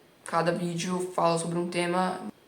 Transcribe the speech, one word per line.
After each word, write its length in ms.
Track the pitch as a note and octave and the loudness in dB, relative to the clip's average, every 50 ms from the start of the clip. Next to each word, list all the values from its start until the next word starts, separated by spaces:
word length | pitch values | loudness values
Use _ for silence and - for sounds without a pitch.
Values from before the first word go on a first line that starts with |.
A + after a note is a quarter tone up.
| - - - - - | -20 -20 -20 -20 -10
cada 280 | - - E3+ E3 E3 F3 | -2 0 0 2 2 2
vídeo 600 | E3+ F3 E3+ E3+ E3+ E3+ F3+ F#3 F3+ F3+ - - | 0 -2 -2 -4 -4 -2 -2 -2 -2 -2 -2 0
fala 240 | - E3+ E3+ E3+ E3 | 2 4 4 4 2
sobre 200 | E3 E3+ E3+ F3 | 0 0 -2 -2
um 100 | F3 F3 | -2 -2
tema 520 | F3 E3+ F3 F3 F3 F3+ F#3 F#3 - - A3 G#3+ - - - | 0 -2 0 0 2 2 2 0 0 -4 -6 -10 -12 -14 -18